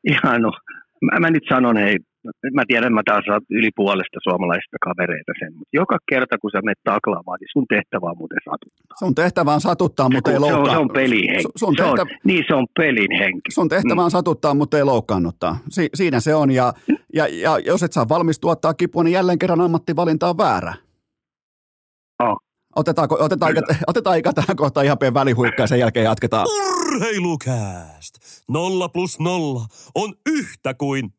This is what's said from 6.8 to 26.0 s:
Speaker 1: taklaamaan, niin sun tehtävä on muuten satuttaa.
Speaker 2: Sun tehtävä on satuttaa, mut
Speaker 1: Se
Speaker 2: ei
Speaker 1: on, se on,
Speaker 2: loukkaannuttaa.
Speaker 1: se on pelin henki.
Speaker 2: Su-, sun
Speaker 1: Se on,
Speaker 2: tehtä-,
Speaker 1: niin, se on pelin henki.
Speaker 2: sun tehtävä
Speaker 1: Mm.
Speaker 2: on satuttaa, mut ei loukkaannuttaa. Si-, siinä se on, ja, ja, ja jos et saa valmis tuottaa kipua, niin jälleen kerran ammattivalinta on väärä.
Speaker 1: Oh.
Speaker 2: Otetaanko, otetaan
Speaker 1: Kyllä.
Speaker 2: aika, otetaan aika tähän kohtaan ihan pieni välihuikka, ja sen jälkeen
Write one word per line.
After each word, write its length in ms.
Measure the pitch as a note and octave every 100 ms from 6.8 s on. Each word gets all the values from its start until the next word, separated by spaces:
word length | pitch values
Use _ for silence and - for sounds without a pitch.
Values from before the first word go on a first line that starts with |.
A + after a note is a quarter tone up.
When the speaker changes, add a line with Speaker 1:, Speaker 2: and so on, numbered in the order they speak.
Speaker 1:
taklaamaan, 540 | - G#2 - F#2 - F2+
niin 60 | -
sun 120 | C#3+ B2+
tehtävä 360 | G#2 - G2+ F2
on 60 | E2+
muuten 200 | D#2+ - -
satuttaa. 460 | - - _ _ -
Speaker 2:
Sun 160 | F#3 C#3+
tehtävä 380 | F3 F3+ D3+
on 80 | D3+
satuttaa, 480 | G3 E3+ F3 - C3
mut 160 | C3 D3
Speaker 1:
Se 60 |
Speaker 2:
ei 60 | C#3
Speaker 1:
on, 40 |
se 40 | D3
on, 60 |
Speaker 2:
loukkaannuttaa. 200 | C#3+ C#3+ E3
Speaker 1:
se 40 |
on 100 | C#3
pelin 360 | C3+ C3 A2+ -
henki. 180 | F#3+ -
Speaker 2:
Su-, 40 | -
sun 200 | A3+ -
Speaker 1:
Se 60 |
on, 140 | F3 A#3
Speaker 2:
tehtä-, 220 | F3+ -
Speaker 1:
niin, 200 | - F3+ -
se 60 |
on 120 | D3 B2 -
pelin 320 | D#3+ A#2 G2 G2+
henki. 320 | G2 F#2 -
Speaker 2:
sun 180 | - E3
tehtävä 260 | F#3+ E3 F3
Speaker 1:
Mm. 40 | F3
Speaker 2:
on 60 |
satuttaa, 420 | F3+ E3+ D3+ D3+
mut 200 | C#3 C#3+
ei 100 | D3+
loukkaannuttaa. 760 | C3+ A#2+ - G2 E2+ - F2 - -
Si-, 200 | - D#3+
siinä 260 | C#3+ F3+ B2+
se 160 | D#3 D#3
on, 160 | C#3
ja, 220 | C3 B2 - - D4 _
ja, 140 | D#3+ D3
ja 320 | D#2+ A#2+ D3+
jos 240 | - F3
et 100 | E3+
saa 160 | D#3+ A2+
valmis 300 | E3 E3+ D3+
tuottaa 340 | - D#3+ D#3+
kipua, 300 | D#3+ F3 E3
niin 100 | E3
jälleen 260 | F3+ F#3 E3+
kerran 220 | E3+ E3+
ammattivalinta 680 | F3+ D#3+ - D#3 F3 D3+ F3
on 80 | F3
väärä. 360 | D3+ G2 E2+ G2 _ _ _ _ _ _ _ _ _ _ _ _ _ _
Speaker 1:
Oh. 140 | A#2+ G2+ _ _ _ -
Speaker 2:
Otetaanko, 420 | D3+ D#3 C#3 D3+
otetaan 340 | D#3 F3 E3
Speaker 1:
Kyllä. 120 | D#3+ -
Speaker 2:
aika, 140 | D3+ -
otetaan 260 | F3 F#3+
aika 200 | E3+ A3+
tähän 220 | E3 - F#3
kohtaan 300 | C#3+ D3 C#3
ihan 120 | C3+
pieni 160 | C#3
välihuikka, 500 | B2 C3+ A#2 A#2+ -
ja 40 | A2
sen 120 | B2
jälkeen 240 | A#2 A#2